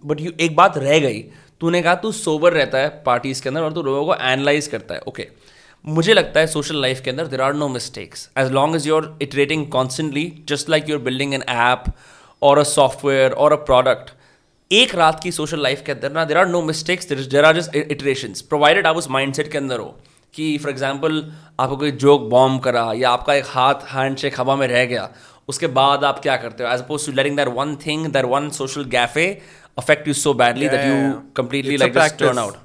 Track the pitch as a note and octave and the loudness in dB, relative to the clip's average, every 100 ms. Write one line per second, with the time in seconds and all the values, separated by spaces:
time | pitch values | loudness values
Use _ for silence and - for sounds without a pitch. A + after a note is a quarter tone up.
0 | D3 D3 E3+ - E3 D#3 F#3+ E3 C3+ D#3 | -6 -6 -6 -2 0 4 4 4 2 4
1 | C#3 G#2+ - - _ _ E3 F3 E3 F3+ | 4 -4 -12 -20 _ _ 0 0 2 0
2 | A3 - - D#3 F3 D#3+ C3 C3 D3 - | -2 -4 -2 2 4 4 0 0 -2 -2
3 | C3 B2 C3+ C3 C3+ D3+ D#3 D#3+ C#3 C#3 | 0 0 -2 -6 -4 -4 -4 -4 -2 -2
4 | D#3 F3 B2+ C3 C#3 D3+ D3 A2 - - | 0 0 0 0 2 0 -2 -10 -10 -10
5 | - - - _ _ _ _ _ D3+ D#3 | -10 -12 -14 _ _ _ _ _ -4 0
6 | F3 G#3 D#3 D3+ D#3+ D#3+ C#3+ D#3 C3 C3 | 4 4 4 0 0 -2 -4 -2 -2 -2
7 | C3+ C3 D#3+ C3 C3+ D3 C#3+ B2+ - - | -6 -6 -6 -2 -2 0 -4 -4 -8 -12
8 | E2+ - - C3+ C3 C3+ D3 D#3+ D3 D#3 | -14 -16 -8 -4 0 2 2 0 0 0
9 | D#3 - C#3 C3+ C#3+ D#3 D3 B2+ C3 - | -2 -8 -6 0 0 0 -2 -2 -2 -4
10 | D#3 C#3 E3+ D#3+ - C#3+ - D#3 D3+ D3+ | -4 -4 -6 -10 -6 -6 0 0 0 -4
11 | B2+ B2+ C#3 C3+ - A#2+ B2 B2+ - - | -4 -4 -4 -4 -2 2 2 2 -4 -10
12 | - - - _ C#3+ C#3+ D3 - C3+ - | -20 -20 -20 _ 4 6 4 4 2 2
13 | C#3+ C3+ C3 - D3 D3 - B2+ B2+ A#2+ | 0 4 2 4 2 2 4 4 4 0
14 | - - _ _ _ _ _ G3+ B3+ F3+ | -4 -20 _ _ _ _ _ 4 4 4
15 | D#3+ D#3+ F3+ E3+ D3+ D#3 C3+ C#3 - C3+ | 2 2 -6 -6 -4 -2 -2 -2 -6 -6
16 | C#3 D#3 D#3+ D#3 F#3 F3 D#3 D#3 - F3+ | -4 -4 0 2 2 2 -2 -4 -4 -6
17 | - C3+ C3 C#3+ D3+ D#3+ E3 D3 D3+ C3+ | -4 -6 0 4 4 4 0 -4 -4 -4
18 | C#3 C3 A#2 F#2 - D3+ D3 F3+ D#3+ D#3+ | -2 -4 -6 -12 -4 2 4 4 2 0
19 | E3 C3+ C#3 C#3 D3+ D3+ C3+ A#2+ E2 - | -2 -2 -2 -4 -4 -4 -4 -6 -8 -16
20 | _ _ _ - D#3 D3 D3 B2+ C3+ C#3 | _ _ _ -6 -4 -4 -6 -4 -4 -2
21 | D#3+ D#3 D#3 - - - C3 C3+ D3 B2 | -2 -4 -6 -18 -14 -4 -4 -2 -4 2
22 | C#3 C#3+ A2 B2 C3 C3 B2+ A#2+ A2+ A2+ | 6 6 6 4 4 2 0 0 -2 0
23 | B2+ B2 - C#3+ C3 B2+ C3 C#3 - C3 | 2 2 2 0 0 0 2 0 -4 -4
24 | C3+ C3+ C#3+ - B2+ C#3 C3 B2 B2+ A#2+ | -4 -2 -6 -2 -2 0 2 2 0 -2
25 | F#2+ - - _ - C3+ D#3+ C3 C#3 C#3 | -8 -16 -20 _ -12 -6 -2 2 2 2
26 | C#3+ - D3 B2+ A#2+ G#2+ A#2+ B2 B2+ D3+ | 0 -2 -2 -4 -6 -8 -4 -4 -4 -8
27 | C#3+ C3 C#3 C#3+ C3+ A#2+ C#3+ D3 D#3 D3+ | -4 -2 0 0 -2 -2 -6 -6 -6 -4
28 | D#3+ C3+ B2+ C3+ D3 C3+ C3+ D3 C3+ B2 | -2 0 0 0 -2 -8 -8 -8 -2 0
29 | A#2+ D3+ F3 G3 - - - - - D3+ | 0 0 -2 -4 -18 -20 -14 -8 0 0
30 | D3+ C#3 D3+ B2+ A#2+ B2 D3 C3 C#3 C3+ | 0 -2 0 2 2 2 0 0 2 0
31 | C#3 - - - A#2+ C#3 C3 C#3 B2+ B2+ | 0 -4 -8 -6 -4 -4 -2 0 2 4
32 | D#3 D#3 - B2 G#2+ - | 2 2 0 0 -4 -8